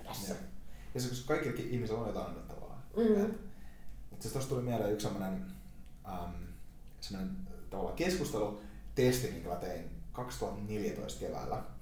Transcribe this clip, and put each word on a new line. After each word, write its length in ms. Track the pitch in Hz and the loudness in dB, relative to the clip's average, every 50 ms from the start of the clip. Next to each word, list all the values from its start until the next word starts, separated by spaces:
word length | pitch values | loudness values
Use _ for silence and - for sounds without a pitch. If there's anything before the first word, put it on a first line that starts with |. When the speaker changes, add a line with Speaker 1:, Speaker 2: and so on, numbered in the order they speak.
| - | -6
Speaker 1:
tässä. 300 | - - - - 190 - | -4 -4 -4 -2 -2 -2
Speaker 2:
Jep. 80 | - - - - - - - - - - - - | -4 -4 -4 -6 -4 -4 -4 -6 -6 -6 -4 0
Ja 80 | 127 | 0
se, 80 | 127 123 | 0 0
koska 180 | 127 - - - 156 | 0 -2 2 2 2
kaikillekin 360 | - 151 131 120 - 110 - | 4 4 2 0 0 0 0
ihmisillä 300 | 127 113 107 107 110 117 | 2 2 2 2 2 2
on 60 | 113 | 0
jotain 200 | 104 95 90 87 | 0 0 0 -2
annettavaa. 540 | 87 - - - - - - - - - - - - - | -2 -4 -6 -8 -8 -8 -8 -6 -6 -6 -8 -8 -2 2
Speaker 1:
Mm. 280 | 208 233 214 208 196 208 | 6 8 8 8 8 6
Speaker 2:
Et, 60 | - - - - - - - - - - - - - - - - - - | 4 2 -2 -6 -8 -8 -8 -8 -10 -10 -6 -6 -6 -6 -6 -8 -8 -8
et 80 | - | -6
siis 120 | - 113 - | -4 -2 0
tosta 160 | 131 - - | 0 0 2
tuli 120 | 131 123 123 | 2 2 4
mieleen 300 | 123 117 107 104 101 107 | 4 4 4 4 4 4
yksi 140 | 101 - | 4 2
semmonen, 380 | 101 98 98 95 95 95 95 92 - - - - - - - - - - - - 95 | 0 0 0 0 0 0 0 -2 -4 -6 -10 -10 -12 -10 -10 -10 -10 -10 -10 -8 -6
ähm, 220 | 92 87 87 87 87 87 90 87 87 - - - - - - - - - | -4 -2 -2 -2 -4 -4 -6 -6 -6 -8 -8 -8 -8 -10 -12 -12 -10 -8
semmonen 340 | - - - 95 95 95 - - - - - - - - | -6 -6 -2 -2 0 0 0 -2 -2 -4 -4 -6 -6 -4
tavallaan 260 | 98 98 - - - | 0 0 0 0 2
keskustelutesti, 1400 | - 170 185 180 - 143 - - 107 104 101 - - - - - - - - - 131 127 123 123 - 113 98 | 2 4 4 4 4 2 2 4 2 2 2 0 -4 -8 -10 -10 -10 -10 -2 4 8 8 8 8 6 2 0
minkä 180 | 95 - - 90 | 0 -2 -2 -2
mä 60 | 87 | -2
tein 340 | - 98 90 87 85 82 - - - - - | -2 0 -2 -2 -2 -4 -4 -6 -6 -6 -6
kaksituhatta 500 | - 123 123 - - - 107 101 101 104 104 | -4 -4 -4 -4 -2 -2 0 0 0 -2 -2
neljätoista 520 | 104 107 101 95 87 - - - - - - | -2 0 0 2 0 0 0 -4 -4 -4 -2
keväällä. 360 | - - - - - - - 64 - - - - | -2 -2 -2 -2 -2 0 0 0 -2 -4 -6 -8